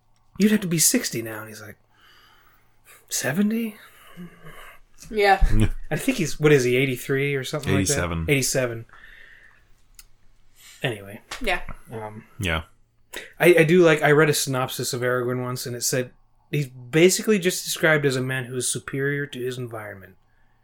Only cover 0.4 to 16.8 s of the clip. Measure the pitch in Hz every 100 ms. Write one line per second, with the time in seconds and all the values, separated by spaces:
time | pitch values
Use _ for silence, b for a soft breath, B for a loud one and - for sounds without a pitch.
0.4 | 208 214 180 160 - 247 - 123 113 110
1.4 | 110 107 104 - _ b b b b b
2.4 | b b b _ _ - - - - 156
3.4 | 208 226 226 - B B B 175 175 B
4.4 | 160 B B B - - - 214 202 190
5.4 | - 107 107 - - 151 - 254 156 -
6.4 | 151 147 123 123 139 123 - 135 143 139
7.4 | 127 151 110 98 95 110 87 82 82 139
8.4 | - 139 123 117 - b b b b b
9.4 | b b b _ _ - - - - _
10.4 | - - - - 135 101 98 104 - -
11.4 | - 175 - - - 110 107 107 - -
12.4 | 95 82 - _ _ _ _ - B B
13.4 | 165 170 156 180 165 160 151 147 156 143
14.4 | 135 131 127 - 123 123 123 123 123 127
15.4 | 123 127 127 120 - 135 123 - _ _
16.4 | _ 147 135 127